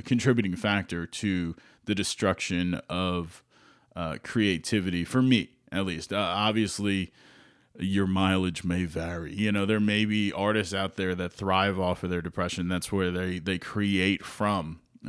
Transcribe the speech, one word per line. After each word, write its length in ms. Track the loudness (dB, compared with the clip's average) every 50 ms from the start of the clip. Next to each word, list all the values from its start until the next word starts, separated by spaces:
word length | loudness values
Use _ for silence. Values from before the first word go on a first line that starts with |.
| -2
contributing 500 | 0 0 2 4 4 4 4 2 0 -2
factor 500 | 0 0 2 2 2 0 -2 -4 -6 -6
to 500 | -6 -6 -4 -2 0 0 0 0 -2 -6 -8 -14 -20 -20 _ _
the 80 | -2 -2
destruction 800 | -2 -2 -4 -2 0 0 0 0 0 -2 -2 -2 0 0 0 -2 -4 -4 -6
of, 520 | -4 -2 -2 0 -2 -2 -4 -6 -12 -18 _ _ _ _ -20 -20 -20 _ _ _ _
uh, 220 | -8 -6 -6 -6 -8
creativity, 840 | -10 -2 0 2 4 4 4 2 0 0 0 0 0 0 0 -2 -2
for 160 | 0 2 2
me, 260 | 4 6 4 4 2 -2 _ _ _ _
at 140 | -4 -4 -2
least. 260 | -2 -4 -6 -6 -4
Uh, 60 | -2 -2
obviously, 920 | 0 0 0 2 2 2 2 2 0 0 -2 -2 0 0 0 0 -2 -4 -8 -18 -20 -20 -20 -20 -20 -20 _ _ _ _ _ -4
your 280 | -2 0 2 2 2
mileage 560 | 2 2 4 4 4 4 4 2 0 -2 -4
may 220 | -2 -2 0 0 -2
vary. 480 | -2 -4 -6 -6 -4 -6 -8 -8 -8
You 180 | -4 -2 -2 0
know, 140 | 0 0 0
there 160 | 2 2 2
may 240 | 2 2 2 2 2
be 260 | 2 2 0 0 0
artists 440 | 0 0 0 2 2 2 0 -2 -2
out 220 | -4 -4 -4 -4
there 180 | -2 -2 -2 -2
that 180 | -2 -4 -6
thrive 480 | -6 -4 0 2 4 4 4 2 2 0
off 220 | 0 0 0 -2
of 80 | -2 -2
their 100 | -2 -2
depression. 480 | -4 -4 -4 -2 -2 -2 -2 -2 -2 -2
That's 240 | -2 -2 -2 -2
where 180 | 0 0 0 0
they, 280 | 0 -2 -2 -2 -4 -4
they 180 | -2 -2 -4
create 640 | -4 -4 -6 -4 -2 0 2 4 4 4 4 2 0
from, 580 | -4 -10 -4 -2 0 0 0 0 -2 -4 -10 -12 -16 _ _ -14 -10